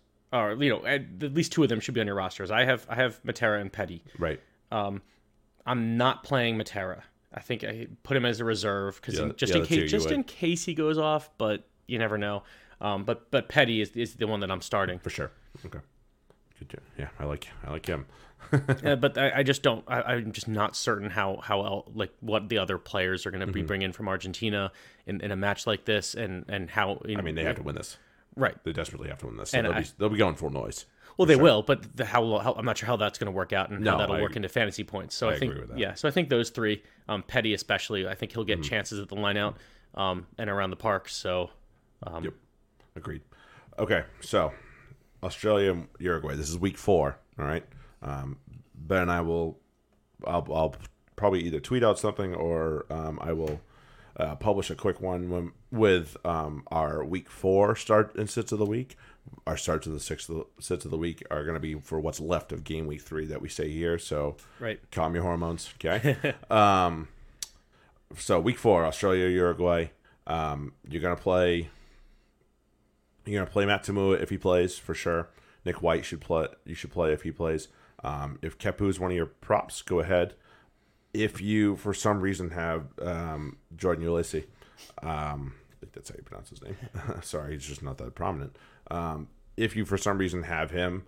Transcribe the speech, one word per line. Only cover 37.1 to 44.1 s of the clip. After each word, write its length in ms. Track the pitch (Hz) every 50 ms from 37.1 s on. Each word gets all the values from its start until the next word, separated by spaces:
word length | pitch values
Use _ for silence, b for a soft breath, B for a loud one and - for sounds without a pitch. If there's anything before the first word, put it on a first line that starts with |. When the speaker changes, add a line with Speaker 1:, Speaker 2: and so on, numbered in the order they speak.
| 107 98 92
Speaker 1:
Petty 320 | - - 127 107 110 104
especially, 540 | 92 - - 107 95 - - 110 95 95 95
I 80 | 95
think 160 | - 120 - -
he'll 120 | 117 110
get 140 | 98 101 85
Speaker 2:
Mm-hmm. 100 | 76 71
Speaker 1:
chances 300 | - 107 98 - 110 101
at 100 | 101 -
the 60 | 101
line 220 | 101 104 101 101
out, 200 | 104 101 107 - B B B B B B B -
um, 320 | - 98 95 92 90 90 - -
and 140 | - 113 104
around 200 | 98 101 98 92
the 60 | 92
park. 320 | - - 110 98 92 - -
So, 420 | - - - 98 90 92 87 - - - - - _ _ _ _ _ _ -
um, 200 | 90 82 85 85
Speaker 2:
Yep. 100 | 82 80 - _ _ _ _ _ _ _ _ _ _ _
Agreed. 260 | - - - 76 73 - B B B B B B B B B - -
Okay, 240 | 110 107 107 82 - -